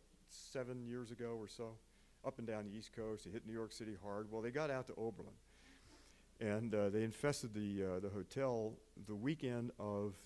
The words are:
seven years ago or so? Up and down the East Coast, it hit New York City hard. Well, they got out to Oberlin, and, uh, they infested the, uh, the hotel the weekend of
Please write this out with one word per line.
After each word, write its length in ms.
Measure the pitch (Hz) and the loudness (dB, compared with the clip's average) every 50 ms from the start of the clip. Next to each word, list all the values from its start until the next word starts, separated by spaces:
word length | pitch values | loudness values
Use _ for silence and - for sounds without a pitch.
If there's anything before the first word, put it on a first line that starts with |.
| - - - - - - | -14 -20 -20 -20 -20 -18
seven 580 | - - - - - 139 127 120 127 123 120 | -16 -16 -12 -6 -4 -2 -2 -2 -4 -4 -4
years 240 | 117 120 123 123 110 | -4 -4 -4 -4 -6
ago 280 | 120 113 120 117 117 113 | -6 -4 -4 -2 -2 -4
or 80 | 107 101 | -4 -6
so? 300 | - - 117 113 113 113 - - - - - - - - - | -6 -6 -6 -6 -8 -10 -16 -20 -20 -20 -20 -20 -18 -6 -4
Up 120 | 135 135 - | -4 -2 -2
and 80 | 120 | -2
down 200 | 110 110 107 104 | 0 0 0 -2
the 100 | 104 101 | -2 -4
East 160 | 110 110 - | -6 -8 -8
Coast, 320 | - 117 110 110 110 104 - | -6 -4 -2 -2 -2 -4 -4
it 80 | 90 | -6
hit 140 | 95 117 - | -6 -6 -4
New 80 | 107 113 | -4 -2
York 180 | 113 113 107 | -2 -2 -4
City 240 | - - 117 110 104 87 | -4 -6 -6 -6 -6 -6
hard. 280 | 98 104 101 104 107 104 | -4 -4 -2 -2 -2 -2
Well, 120 | 107 110 | -2 -2
they 80 | 110 120 | 0 0
got 200 | 123 147 156 147 | 2 2 2 2
out 160 | 135 131 123 - | 0 0 -2 -4
to 60 | - - | -4 -2
Oberlin, 340 | 110 113 110 - - 101 - - - - - - - - - - - - - - - - - - - - - - | -2 -2 -2 -4 -8 -12 -14 -16 -20 -20 -20 -20 -20 -20 -20 -20 -20 -20 -20 -20 -20 -20 -20 -20 -20 -20 -6 0
and, 340 | 113 107 104 107 117 113 104 | 2 4 4 4 4 4 6
uh, 160 | 104 101 101 | 6 6 6
they 140 | 98 110 110 | 6 6 4
infested 500 | 113 104 - - 143 139 - - 120 104 | 4 2 2 2 4 4 2 0 -2 -2
the, 420 | 107 104 101 101 98 95 92 90 | 0 0 2 2 2 2 2 2
uh, 40 | 92 | 2
the 100 | 98 98 | 0 0
hotel 640 | 101 101 90 - - 135 135 131 120 113 110 110 - - - - - - 101 | 0 -2 -2 -2 2 2 4 4 4 4 2 0 -2 -6 -12 -16 -14 -12 -6
the 80 | 101 107 | -4 -2
weekend 560 | 101 113 139 160 156 - 127 120 120 117 123 - - | 0 2 2 2 2 2 0 2 2 0 -2 -2 -2
of 360 | 101 104 104 101 104 104 95 - - | 0 2 2 2 2 0 -2 -6 -6